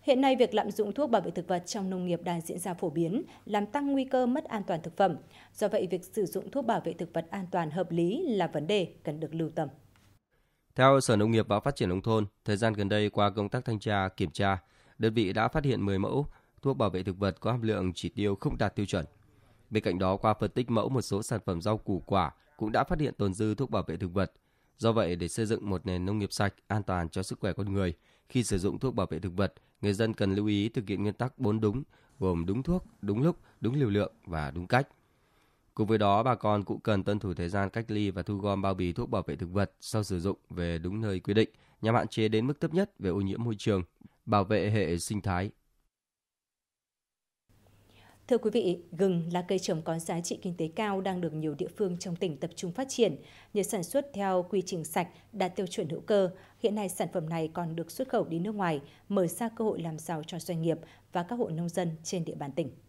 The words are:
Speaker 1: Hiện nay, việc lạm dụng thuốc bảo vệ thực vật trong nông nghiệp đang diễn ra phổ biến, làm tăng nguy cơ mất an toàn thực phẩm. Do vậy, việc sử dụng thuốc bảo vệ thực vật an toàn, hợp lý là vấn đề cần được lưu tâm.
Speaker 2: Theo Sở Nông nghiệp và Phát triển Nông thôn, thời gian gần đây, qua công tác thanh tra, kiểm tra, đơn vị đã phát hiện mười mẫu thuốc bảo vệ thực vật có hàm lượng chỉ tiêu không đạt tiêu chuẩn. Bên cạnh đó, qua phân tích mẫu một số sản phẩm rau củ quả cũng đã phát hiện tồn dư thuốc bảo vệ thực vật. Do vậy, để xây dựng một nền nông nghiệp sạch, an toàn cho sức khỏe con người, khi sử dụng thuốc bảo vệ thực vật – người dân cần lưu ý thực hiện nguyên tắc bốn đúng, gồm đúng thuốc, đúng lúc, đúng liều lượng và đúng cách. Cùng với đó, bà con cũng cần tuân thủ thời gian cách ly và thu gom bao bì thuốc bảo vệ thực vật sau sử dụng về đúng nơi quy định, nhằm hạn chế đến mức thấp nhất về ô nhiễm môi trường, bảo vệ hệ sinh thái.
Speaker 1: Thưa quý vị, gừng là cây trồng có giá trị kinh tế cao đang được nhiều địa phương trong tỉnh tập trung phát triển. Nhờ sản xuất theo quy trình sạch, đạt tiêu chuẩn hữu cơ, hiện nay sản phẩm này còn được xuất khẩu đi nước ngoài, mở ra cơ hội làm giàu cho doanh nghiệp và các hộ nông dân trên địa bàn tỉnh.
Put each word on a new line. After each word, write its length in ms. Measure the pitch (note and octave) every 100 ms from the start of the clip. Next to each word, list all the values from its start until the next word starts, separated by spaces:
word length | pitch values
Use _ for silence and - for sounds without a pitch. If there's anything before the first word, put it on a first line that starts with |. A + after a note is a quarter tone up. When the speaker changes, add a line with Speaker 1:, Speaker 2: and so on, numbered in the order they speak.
Speaker 1:
Hiện 200 | - B3+
nay, 140 | C4+ C4
việc 180 | A3
lạm 180 | - G3+
dụng 220 | G3+ G#3
thuốc 160 | G3 C#4+
bảo 120 | A3+
vệ 100 | E3+
thực 160 | F3 E3
vật 160 | F3 F3
trong 240 | A3 F#3+
nông 160 | F#3 F3+
nghiệp 160 | E3+
đang 180 | F3+ E3+
diễn 180 | D#3+ F3+
ra 140 | F#3+
phổ 160 | F3 F3
biến, 340 | D3+ E3 A3+ F#4 - -
làm 200 | G#3 G#3
tăng 260 | C#4+ C#4+
nguy 140 | C4+ C4
cơ 200 | B3+ B3
mất 200 | C#4 D#4
an 180 | G#3+ F#3+
toàn 140 | E3
thực 160 | E3 -
phẩm. 180 | G3 D#3+ - - -
Do 140 | - G#3
vậy, 200 | G3 F3+
việc 140 | F3+ -
sử 200 | - F3+
dụng 260 | F#3+ G3
thuốc 140 | C4+ A#3
bảo 160 | G3+ E3+
vệ 80 |
thực 200 | F3 E3+
vật 120 | E3 E3
an 140 | G3+ F3+
toàn, 200 | F#3 D#3+
hợp 200 | D#3 F3
lý 320 | E3+ E3+ B3 F4+
là 200 | G#3 E3
vấn 200 | D#3 D3+
đề 260 | G#3 F3 -
cần 160 | - D3+
được 160 | D#3+ D#3+
lưu 140 | D#3+ E3
tâm. 120 | D3+ - - _ _ _ _ _ _ _ _ -
Speaker 2:
Theo 240 | C3 C#3
Sở 160 | B2+ G#2+
Nông 160 | G#2+
nghiệp 160 | A2+ -
và 120 | G#2
Phát 160 | C#3 C#3+
triển 140 | F#2+
Nông 120 | F#2
thôn, 240 | A2+ A2 G#2 _ -
thời 120 | G2+
gian 160 | A2+
gần 160 | G#2 G2+
đây, 200 | G#2 G#2
qua 200 | - G2+
công 200 | G2 G2+
tác 160 | B2+ B2
thanh 140 | G#2+
tra, 300 | A2 G2+ F#2+
kiểm 220 | - F2+
tra, 320 | - G2 F#2+ _ _ _ -
đơn 160 | A2
vị 200 | A2+ F#2+
đã 140 | G#2 A#2
phát 160 | D#3+
hiện 220 | C#3 G#2+ G2
mười 140 | F#2+
mẫu 260 | G2+ C3+ D3 - _ _
thuốc 160 | C3+ C3+
bảo 120 | G#2
vệ 140 | F2+
thực 140 | F#2+ F#2
vật 220 | G2 F2+
có 120 | A2
hàm 100 | B2
lượng 300 | A2 G2+ F#2 F2
chỉ 140 | E2+
tiêu 260 | - G2+ G2
không 220 | D3 -
đạt 180 | G#2 -
tiêu 100 | G2+
chuẩn. 200 | F#2+ D#2 - - _ _ _ _
Bên 140 | G#2+
cạnh 160 | G2+ F2+
đó, 180 | F#2+ G2
qua 160 | A2
phân 180 | G#2+ G#2
tích 180 | - A#2+
mẫu 200 | A2+ G#2+
một 120 | C3
số 220 | - G2
sản 160 | A2+ A2+ -
phẩm 160 | E2+
rau 160 | G2 G#2+
củ 220 | - F#2
quả 320 | - F#2+ F2 - _ -
cũng 140 | G#2+
đã 120 | A#2
phát 160 | C3+ E3
hiện 140 | C#3 -
tồn 160 | G2+
dư 220 | F#2 G#2+ G#2+
thuốc 140 | C3
bảo 140 | G#2+ E2+
vệ 100 | F2
thực 160 | F#2
vật. 180 | F2+ F#2 _ _ _ _ _
Do 140 | A2+
vậy, 240 | A2 F2 F2
để 120 | E2+
xây 180 | - A2
dựng 240 | G#2+ G2+
một 160 | F#2 F#2
nền 200 | F2+ F2+
nông 140 | G#2+
nghiệp 140 | G2
sạch, 200 | - G2+ - _
an 160 | F#2+
toàn 260 | F2 F2+ E2
cho 140 | -
sức 160 | F#2+ -
khỏe 140 | G#2
con 200 | E2+ G2
người, 200 | G2 F#2 E2+ _ _ _
khi 140 | B2+
sử 140 | A#2 G2
dụng 220 | F2 -
thuốc 160 | C3 A2+
bảo 120 | F#2
vệ 100 | D#2+
thực 160 | F#2+ F2
vật – 180 | G2 - _ _
người 120 | G#2
dân 200 | G2 A2+
cần 220 | G#2 G2 F#2+
lưu 120 | G#2
ý 220 | G2+ G#2+
thực 200 | - G2+
hiện 120 | G2
nguyên 120 | G#2
tắc 260 | G2+ B2+ -
bốn 220 | A#2 A2
đúng, 220 | G#2+ A#2+ D3+ _ _ _
gồm 260 | F#2 E2+ E2+
đúng 180 | G#2+
thuốc, 220 | C3+ F3+ - _
đúng 220 | G2+ G#2
lúc, 140 | D#3 E3+ - _
đúng 140 | G#2+ C#3+
liều 140 | B2
lượng 240 | G2+ G2+ _ -
và 260 | D#2+ C#2+
đúng 160 | D#2 F2+
cách. 200 | B2 - _ _ _ _ _ _ _ _
Cùng 140 | - G#2+
với 100 | A2
đó, 260 | G2+ G2+
bà 120 | B2 A2+
con 280 | G#2+ G#2
cũng 160 | G2 G#2
cần 240 | - G2+
tuân 160 | F#2 G#2
thủ 140 | G2+
thời 160 | E2+ E2+
gian 200 | G2+ G2
cách 160 | A2+ A2
ly 240 | G#2+ G2+
và 100 | F2+
thu 160 | F2+ G2+
gom 240 | G2+ G2
bao 120 | G2
bì 200 | F#2+ F2+
thuốc 160 | E2+ A#2+
bảo 120 | A2
vệ 140 | E2 D2
thực 160 | E2+
vật 180 | F#2+ G2 _
sau 240 | - A2
sử 160 | G2+ F2+
dụng 180 | F#2 - _
về 280 | F2 E2+ E2+
đúng 240 | F2 G#2
nơi 180 | A2 F#2
quy 140 | -
định, 160 | G2+ A2 _ _ _
nhằm 140 | A2 A#2
hạn 120 | -
chế 200 | - A2
đến 200 | A2 B2
mức 140 | D3
thấp 120 | E3
nhất 180 | E3 G3+ _
về 100 | F#2+
ô 120 | F2+
nhiễm 220 | G2 F#2+
môi 120 | A#2 G#2
trường, 260 | - G2 F2 _ - _ -
bảo 180 | G#2
vệ 260 | F#2+ G#2+ G2
hệ 280 | G#2+ E2 E2+
sinh 240 | - G#2
thái. 300 | G2 F2 G2+ - _ _ _ _ _ _ _ _ _ _ _ _ _ _ _ _ _ _ _ _ _ _ _ - - - -
Speaker 1:
Thưa 100 | A#3
quý 120 | A3+
vị, 260 | A#3 F#3 F3+ -
gừng 380 | E3 F#3+ E3+ E3+
là 80 | F3
cây 180 | F3+ F#3+
trồng 220 | F#3 D#3+
có 180 | D#3 E3
giá 220 | E3+ E3+
trị 180 | E3+ -
kinh 160 | F#3+ E3+
tế 120 | D#3+ D#3+
cao 260 | G#3+ G3
đang 200 | F#3+ F3+
được 120 | E3+
nhiều 220 | D#3 D#3 D3
địa 120 | F3+ -
phương 200 | G3 F3
trong 180 | F#3+ E3+
tỉnh 220 | F#3+ C#3+
tập 120 | E3+ -
trung 160 | F3+
phát 160 | F3 C4+
triển. 260 | - G#3 C#3 - - -
Nhờ 100 | G#3
sản 200 | F#3+ G#3+
xuất 300 | F3 C4+ C#4+
theo 320 | G3+ G3 F#3 F3+
quy 120 | G3 F3+
trình 180 | F3
sạch, 240 | D3+ G3 F3 - -
đạt 240 | G#3 F#3 F3+
tiêu 120 | F#3
chuẩn 220 | G3+ D#3+
hữu 120 | D#3+
cơ, 280 | - G#3 F#3 F3+ - _
hiện 160 | A3+ G#3+
nay 140 | G3
sản 180 | - E3+
phẩm 160 | F#3 D#3+
này 200 | E3 D#3+
còn 220 | E3+ E3+ E3
được 160 | E3
xuất 180 | - C4
khẩu 160 | A#3 E3+
đi 140 | E3
nước 160 | F#3+ G#3
ngoài, 260 | F3+ D3 - - _
mở 180 | G3+ E3+
ra 220 | - A3+
cơ 160 | A3+ A3
hội 160 | -
làm 180 | E3 D#3
giàu 240 | - E3 D#3+
cho 120 | E3+
doanh 220 | - E3
nghiệp 160 | E3 D#3+ - - _
và 120 | F3+
các 120 | F3 A#3+
hộ 140 | A3
nông 200 | D#3+ E3+
dân 220 | F#3 F3 D#3+
trên 220 | - F#3 D#3+
địa 100 | D#3
bàn 160 | C#3+
tỉnh. 180 | C3+ C#3+ -